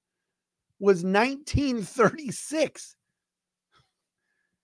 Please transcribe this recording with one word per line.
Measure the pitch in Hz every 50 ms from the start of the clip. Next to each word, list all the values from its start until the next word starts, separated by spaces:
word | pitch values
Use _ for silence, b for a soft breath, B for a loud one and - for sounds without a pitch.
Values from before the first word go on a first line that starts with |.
| _ _ _ _ _ _ _ _ _ _ _ _ _ _ _ -
was | 196 202 196 170 175
nineteen | 190 190 208 240 269 277 285 302 - - 269 285 269 247 226
thirty-six. | 180 - - 262 220 - - 320 294 226 - - - - 285 320 277 - - - - - _ _ _ _ _ _ _ _ _ _ _ _ _ _ _ _ _ _ _ _ _ _ _ _ _ _ _ _ _ _ _ _ _ _